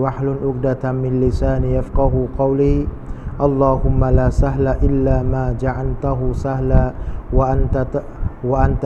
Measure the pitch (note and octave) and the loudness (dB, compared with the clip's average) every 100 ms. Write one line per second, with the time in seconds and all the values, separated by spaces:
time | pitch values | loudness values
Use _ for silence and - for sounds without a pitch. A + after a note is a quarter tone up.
0 | C3 B2+ C#3 C#3 C#3 B2+ C3 B2+ C3 C3 | 0 -2 -4 -4 -4 -2 -2 -2 -4 -4
1 | C3 B2+ B2+ B2 C3+ C3 C3 C3 B2 - | -2 0 0 0 0 0 0 0 0 2
2 | C3+ B2+ B2 - C3+ C3+ C#3+ D#3 D3 - | 2 2 -2 0 0 2 2 2 -2 -6
3 | - - - - C#3+ C3+ C3+ C3 C3+ C3 | -10 -10 -10 -2 0 2 2 2 2 2
4 | C3 B2+ B2+ - C#3+ C3+ C3+ C3 C#3+ C#3 | 4 4 4 2 2 2 0 2 2 2
5 | C3+ C3 B2+ C3 B2+ A#2+ C3 B2+ C3 A#2+ | 2 2 0 -2 -2 -2 -4 -4 -4 -4
6 | C#3 C3 C3 A#2 C#3 C3 C3 C3 B2+ - | -2 -2 -2 -2 -2 -2 2 4 4 0
7 | - - - B2+ C3 C3+ - C#3 C3 C#3+ | -8 -8 -2 2 2 2 2 0 -2 -4
8 | - - - - B2 C3 C3+ B2+ | -8 -6 -6 -4 -2 2 2 2